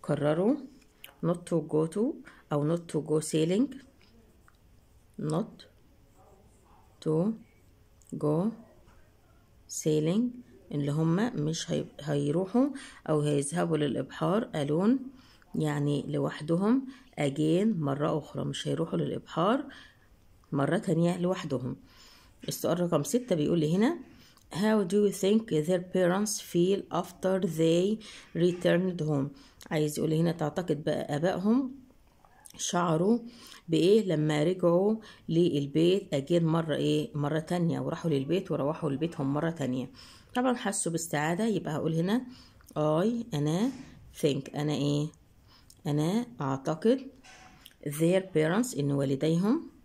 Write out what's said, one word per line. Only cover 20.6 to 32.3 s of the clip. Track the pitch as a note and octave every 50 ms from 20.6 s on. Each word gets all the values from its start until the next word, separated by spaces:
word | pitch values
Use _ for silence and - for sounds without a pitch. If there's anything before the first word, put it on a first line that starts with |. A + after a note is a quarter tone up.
| C#3 C#3 D#3+ G3+
تانية | - G3 D#3+ E3 E3+ F3 F3+ F#3
لوحدهم. | F3 F3+ F#3 F3+ F#3 D3 C#3 A#2+ B2+ B2+ C3+ - - - - - - - - - - - - - - -
السؤال | - - - - E3 F3
رقم | F3 F3 E3+ D3+
ستة | C#3+ - - B3 B3 - F#3
بيقول | D#3 D3 C#3+ E3+ E3+
لي | D3+ D3+ E3+
هنا | F#3+ A3 C#4 F4 - - - - - - - - - _ -
how | - D#3 G#3 G#3+ A3 G#3+ G3+ E3+
do | G3
you | G#3 G#3 G3+
think | F#3+ - - F#3+ G#3+ A3+ A3 -
their | E3 D#3 D3+ D#3+ F#3 F3 F3+ F3+ -
parents | F#3 F3+ E3+ F3+ G3 G#3 G#3 - -
feel | - - - F3 F3 F#3 G3 F#3+ - -
after | - E3 E3+ - - - - F#3 F#3+ F#3+
they | F#3 F3+ D#3 D#3 E3 E3 E3 F3 F#3 G3+ A3 A3 - - - - - - -
returned | E3+ E3+ F3+ F3 F3+ - E3+ E3+ F3 F#3 F#3 F3 F3 D3+ D3+
home؟ | D3+ C#3 C3+ D3 - - - - - - - -
عايز | - D#3 D3+ D3+ D3 -
يقول | D#3 D#3+
لي | D#3 D#3
هنا | E3 E3+
تعتقد | D#3+ E3+ D#3 D3 - F#3+ F3 - D3+ D3 D3+
بقى | D#3 D3+ D3 - - C#3+
آبائهم | C#3+ D#3+ E3+ - F3+ F#3 G#3 A3+ C4 C#4 B3+ - - - - - - _ _ _ _ - _